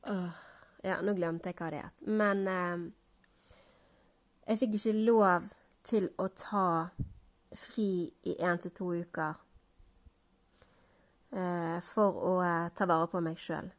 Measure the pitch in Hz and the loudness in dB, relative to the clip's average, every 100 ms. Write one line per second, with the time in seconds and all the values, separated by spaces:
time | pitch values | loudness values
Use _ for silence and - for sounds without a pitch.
0 | - 196 180 165 - - - _ 190 185 | -4 -4 -4 -8 -18 -20 -20 _ -4 -2
1 | 202 202 170 165 180 180 165 151 - - | 0 0 0 -2 -6 -6 -6 -6 -8 -10
2 | - 214 208 196 190 185 175 175 170 - | -2 2 2 2 0 0 -2 -4 -6 -12
3 | _ _ _ _ - - - - _ _ | _ _ _ _ -20 -20 -20 -20 _ _
4 | _ _ _ _ - 214 240 208 220 214 | _ _ _ _ -4 0 0 0 2 2
5 | 220 233 202 175 196 - _ - - 220 | 4 6 6 4 0 -16 _ -6 0 0
6 | 190 - 190 - - 208 185 165 170 - | 0 -2 -2 -2 -2 2 2 2 -2 -6
7 | - - - - _ - - - 208 185 | -8 -8 -20 -20 _ -10 -8 -2 0 0
8 | 170 _ - - 180 175 - - 180 175 | -2 _ -6 -2 0 0 -4 -6 -4 -4
9 | 170 - 156 160 _ _ _ _ - _ | -6 -4 -4 -6 _ _ _ _ -20 _
10 | - _ _ _ _ _ - _ _ _ | -20 _ _ _ _ _ -20 _ _ _
11 | _ _ _ 208 180 175 170 170 - - | _ _ _ -4 -2 0 -2 -4 -4 2
12 | 208 127 175 185 180 170 170 - 185 165 | 2 2 0 2 2 2 0 -2 2 4
13 | 170 180 165 165 - 160 185 | 2 0 -2 -4 -6 -6 -6